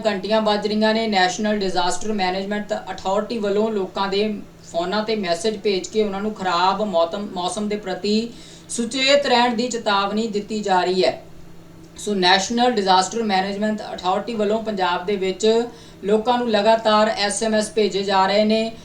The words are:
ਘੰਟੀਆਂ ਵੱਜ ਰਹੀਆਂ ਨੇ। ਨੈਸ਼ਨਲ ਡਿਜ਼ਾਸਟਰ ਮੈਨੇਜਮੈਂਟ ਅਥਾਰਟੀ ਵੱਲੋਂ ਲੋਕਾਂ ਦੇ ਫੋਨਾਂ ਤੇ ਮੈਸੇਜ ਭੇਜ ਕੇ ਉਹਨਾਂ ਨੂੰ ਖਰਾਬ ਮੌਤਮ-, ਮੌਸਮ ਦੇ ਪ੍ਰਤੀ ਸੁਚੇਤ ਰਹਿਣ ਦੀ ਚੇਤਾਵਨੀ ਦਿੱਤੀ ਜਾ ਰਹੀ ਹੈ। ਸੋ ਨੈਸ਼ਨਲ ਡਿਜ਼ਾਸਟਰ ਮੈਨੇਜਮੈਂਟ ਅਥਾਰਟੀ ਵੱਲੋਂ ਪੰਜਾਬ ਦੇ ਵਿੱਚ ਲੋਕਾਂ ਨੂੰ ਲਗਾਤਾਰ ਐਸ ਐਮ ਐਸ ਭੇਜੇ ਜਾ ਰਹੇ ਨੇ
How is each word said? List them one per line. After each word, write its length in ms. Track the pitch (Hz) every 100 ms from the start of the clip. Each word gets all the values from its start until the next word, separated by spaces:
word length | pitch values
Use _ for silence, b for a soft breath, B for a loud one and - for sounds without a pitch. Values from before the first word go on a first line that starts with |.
| 208
ਘੰਟੀਆਂ 340 | 196 196 220
ਵੱਜ 240 | 208 208 208
ਰਹੀਆਂ 280 | 214 220
ਨੇ। 120 | 220 226
ਨੈਸ਼ਨਲ 520 | 190 180 - 214 208
ਡਿਜ਼ਾਸਟਰ 540 | 185 180 180 - 208
ਮੈਨੇਜਮੈਂਟ 600 | 214 185 185 196 208 208
ਅਥਾਰਟੀ 640 | 214 185 185 190 202 208 233
ਵੱਲੋਂ 320 | 202 202 226
ਲੋਕਾਂ 380 | 208 180 202 196
ਦੇ 260 | 196 214 208 - - -
ਫੋਨਾਂ 320 | 170 180 208
ਤੇ 120 | 214 214
ਮੈਸੇਜ 420 | 175 170 220 214
ਭੇਜ 260 | 214 185 -
ਕੇ 140 | 214
ਉਹਨਾਂ 180 | 214 196
ਨੂੰ 140 | 214
ਖਰਾਬ 480 | 214 185 175 185 196
ਮੌਤਮ-, 460 | 214 165 170 208 202
ਮੌਸਮ 340 | 185 202 214 208
ਦੇ 80 | 208
ਪ੍ਰਤੀ 540 | 190 180 208 214 233 B B B B
ਸੁਚੇਤ 580 | - 226 262 269 285 262
ਰਹਿਣ 280 | 240 247
ਦੀ 140 | 226 247
ਚੇਤਾਵਨੀ 580 | 233 220 196 196 208 226
ਦਿੱਤੀ 340 | 202 202 214
ਜਾ 240 | 196 185
ਰਹੀ 200 | 180 185
ਹੈ। 180 | 160 - - - - - - - - -
ਸੋ 160 | 214
ਨੈਸ਼ਨਲ 560 | 196 180 190 - 240 247
ਡਿਜ਼ਾਸਟਰ 520 | 214 190 185 185 226
ਮੈਨੇਜਮੈਂਟ 580 | 220 190 196 196 214 208
ਅਥਾਰਟੀ 540 | - - 180 202 240
ਵੱਲੋਂ 280 | 220 202 220
ਪੰਜਾਬ 440 | 214 196 180 180 202
ਦੇ 100 | 202
ਵਿੱਚ 500 | 190 190 220 226 240 B B B
ਲੋਕਾਂ 340 | 190 214 233 240
ਨੂੰ 120 | 240
ਲਗਾਤਾਰ 580 | 208 214 226 220 214 220
ਐਸ 340 | 208 202 -
ਐਮ 120 | 220
ਐਸ 180 | 214 214
ਭੇਜੇ 280 | 220 202 190
ਜਾ 240 | 202 190 190
ਰਹੇ 180 | 202
ਨੇ 280 | 214 220 226 B